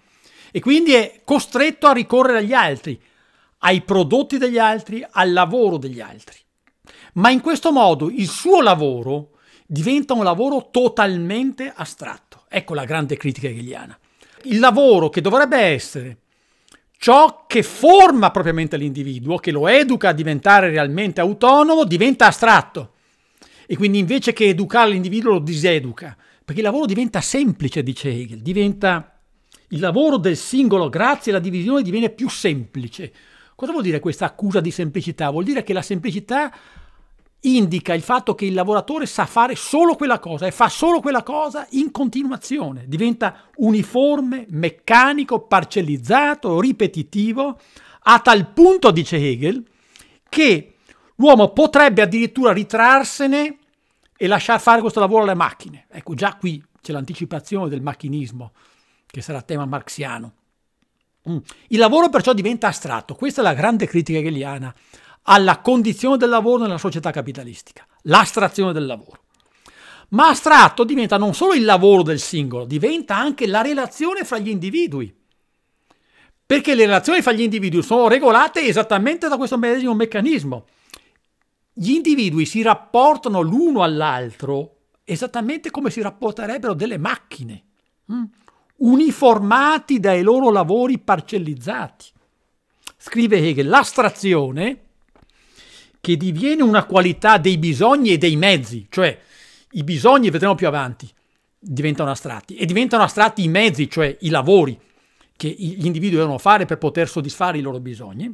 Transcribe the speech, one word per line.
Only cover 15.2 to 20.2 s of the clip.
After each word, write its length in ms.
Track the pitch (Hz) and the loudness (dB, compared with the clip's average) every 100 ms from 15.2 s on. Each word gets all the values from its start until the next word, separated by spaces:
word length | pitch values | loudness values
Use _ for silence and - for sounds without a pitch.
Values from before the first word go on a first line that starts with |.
dovrebbe 340 | 170 240 285 269 | 0 2 2 2
essere 640 | 196 135 - 139 127 117 _ _ _ _ _ _ _ _ | 2 0 -6 -14 -16 -18 _ _ _ _ _ _ _ _
ciò 480 | - 262 311 - _ | 4 6 6 2 _
che 160 | 233 | -2
forma 680 | - - 302 381 370 269 196 | -2 2 6 10 8 8 2
propriamente 460 | 196 170 160 160 151 | 2 -2 -2 -4 -6
l'individuo, 600 | 143 135 139 127 127 175 | -6 -8 -10 -10 -6 -6
che 120 | - | -4
lo 160 | 147 156 | -2 4
educa 440 | 262 285 247 196 | 4 4 0 0
a 20 | |
diventare 560 | 156 | 0